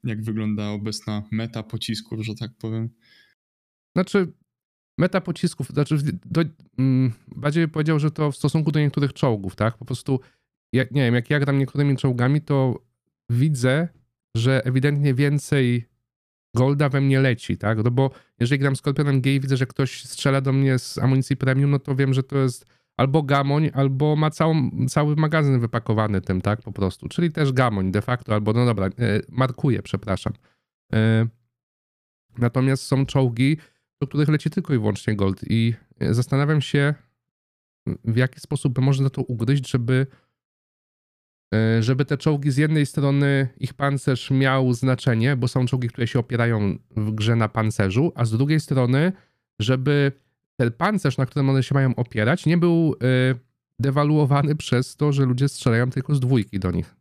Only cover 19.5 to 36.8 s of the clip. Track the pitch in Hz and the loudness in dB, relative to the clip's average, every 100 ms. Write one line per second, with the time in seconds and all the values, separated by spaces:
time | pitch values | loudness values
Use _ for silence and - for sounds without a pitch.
19.5 | 131 127 - 135 - - - 143 135 135 | -2 -2 -2 -4 -4 -14 -4 0 0 0
20.5 | 135 135 131 - - 131 131 131 139 131 | 2 2 0 -2 -2 2 2 0 -2 0
21.5 | 131 139 139 - 135 139 131 135 139 135 | 2 2 0 0 0 2 0 0 0 0
22.5 | 123 _ _ _ - 135 151 143 143 139 | -2 _ _ _ -2 2 2 2 0 2
23.5 | 143 156 131 139 135 151 151 156 - 165 | 2 0 2 0 2 2 2 0 0 0
24.5 | 160 131 - 127 - 151 151 156 156 143 | 2 0 -2 -2 0 0 2 2 2 2
25.5 | 127 117 117 113 110 107 98 92 92 95 | 2 0 -4 -2 0 0 -2 0 -2 0
26.5 | 107 - 107 95 - - - 170 156 143 | -2 -6 -4 -4 -4 -8 -2 -2 0 0
27.5 | 131 123 104 95 101 101 123 - 107 104 | 2 0 0 0 0 -2 -6 -2 -2 0
28.5 | 113 123 110 95 107 117 101 - 117 127 | 2 2 2 -2 -2 0 0 -2 -2 -2
29.5 | 123 151 104 - 98 - 92 - 98 _ | 0 0 0 -2 -6 -4 -4 -4 -10 _
30.5 | _ _ _ _ 110 110 113 113 _ _ | _ _ _ _ 0 2 2 0 _ _
31.5 | _ _ _ _ _ _ _ _ - 120 | _ _ _ _ _ _ _ _ -4 -2
32.5 | 127 131 135 - 135 135 139 131 117 135 | 0 0 0 0 0 0 2 0 2 0
33.5 | 156 - _ _ _ 139 143 147 151 160 | 0 -6 _ _ _ -4 0 2 0 0
34.5 | 170 - 131 107 98 - 107 98 98 - | -4 -2 0 0 -2 -4 0 0 -2 -2
35.5 | 113 117 113 _ _ - 113 127 135 143 | 0 0 -2 _ _ -2 0 0 0 2
36.5 | 156 - 143 | 0 0 0